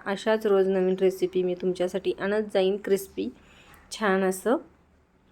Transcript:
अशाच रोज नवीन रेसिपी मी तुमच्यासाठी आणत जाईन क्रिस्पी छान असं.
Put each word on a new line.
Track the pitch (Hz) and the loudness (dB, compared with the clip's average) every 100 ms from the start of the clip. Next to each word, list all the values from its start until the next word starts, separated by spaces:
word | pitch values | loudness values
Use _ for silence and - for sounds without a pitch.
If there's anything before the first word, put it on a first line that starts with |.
| - | -4
अशाच | 196 - 220 220 | -4 0 0 2
रोज | 196 190 | 2 4
नवीन | 190 185 190 | 2 2 2
रेसिपी | 190 185 180 185 | 0 2 -2 0
मी | 180 | -2
तुमच्यासाठी | 180 185 180 180 190 185 180 | -2 -2 -2 -2 -2 -4 -4
आणत | 196 214 214 | -2 -2 0
जाईन | 202 190 202 | 0 2 0
क्रिस्पी | - 196 - - 214 - - - - - - - | 0 -2 -2 -8 -8 -8 -20 -20 -20 -20 -18 -4
छान | 214 190 | 0 2
असं. | 190 190 208 285 - _ _ _ _ _ _ | 0 0 0 0 -2 _ _ _ _ _ _